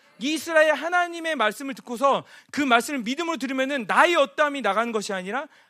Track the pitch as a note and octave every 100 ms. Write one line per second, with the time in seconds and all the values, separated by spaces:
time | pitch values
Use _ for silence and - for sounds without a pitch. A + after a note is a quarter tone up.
0 | _ _ B3+ D#4 E4 D#4+ D#4 C#4+ D#4+ F4+
1 | F4 E4+ E4 D4+ G#3+ - C#4 G#3+ - A#3
2 | C#4 G#3 - - _ - C#4+ A#3 A#3 C#4+
3 | G#3 C#4 E4+ D#4 B3+ C4+ C4+ C#4+ G3 G3
4 | D#4+ E4+ C#4 - D4 C#4 G#3 G3 A#3 A3
5 | G3 F#3+ F#3 A#3+ D4+ _ _